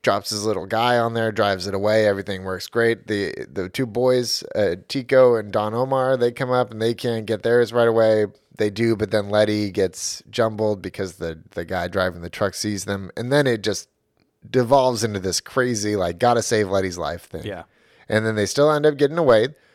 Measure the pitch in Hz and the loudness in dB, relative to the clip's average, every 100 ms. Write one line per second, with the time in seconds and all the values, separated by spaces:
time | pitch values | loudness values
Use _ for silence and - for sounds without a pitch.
0 | - 101 - 107 107 98 95 113 120 120 | 0 0 -2 -4 -2 -2 -2 0 2 2
1 | 117 113 113 104 101 95 92 98 104 110 | 0 0 -2 0 0 0 -2 -2 2 4
2 | 107 98 98 95 95 92 - 120 117 113 | 4 2 -4 -8 -6 -8 -6 0 2 0
3 | - 104 95 - - 80 92 - 127 107 | -2 -4 -4 -6 -10 -8 -6 -4 -4 0
4 | 127 127 117 101 - - 101 90 - 139 | 2 2 0 -4 -4 -2 0 -2 -6 -8
5 | 123 131 127 117 104 107 107 113 131 135 | 2 4 6 4 0 -2 -2 -2 0 0
6 | 131 131 120 120 131 127 120 113 113 120 | 0 2 0 0 0 0 0 -2 -2 -2
7 | 123 113 104 107 117 120 117 117 117 113 | -4 -4 -4 -2 2 2 2 2 4 4
8 | 110 107 104 - _ - 107 101 117 110 | 4 4 2 -4 _ -4 -2 0 0 0
9 | 104 107 101 107 107 104 104 95 92 - | 0 -2 0 2 2 2 -2 0 -2 -2
10 | - - - 113 113 107 110 101 92 - | -10 -10 -8 -2 -2 0 -2 -2 -6 -8
11 | 95 87 85 80 - - 87 92 87 95 | -8 -8 -10 -10 -12 -10 -6 -6 -4 -2
12 | 92 87 85 - 101 - 107 101 95 98 | -2 -4 -12 -4 -4 -2 -6 -4 -6 -6
13 | 95 - 120 143 135 113 104 98 - _ | -8 -10 0 2 2 0 -2 -4 -8 _
14 | _ _ _ _ - 127 117 139 131 117 | _ _ _ _ -4 0 4 4 4 2
15 | 113 101 92 87 - - 123 113 104 104 | -2 -4 -4 -4 -4 -2 -2 -2 -2 -2
16 | 87 87 123 117 - 113 101 98 95 87 | -2 0 2 2 2 0 0 0 -2 -4
17 | 76 82 - 87 87 92 - _ _ _ | -6 -8 -10 -12 -10 -12 -14 _ _ _
18 | - 107 110 107 101 - 147 151 151 143 | -4 0 0 0 0 2 2 4 2 2
19 | 139 165 151 113 123 151 _ | 0 2 4 6 4 -2 _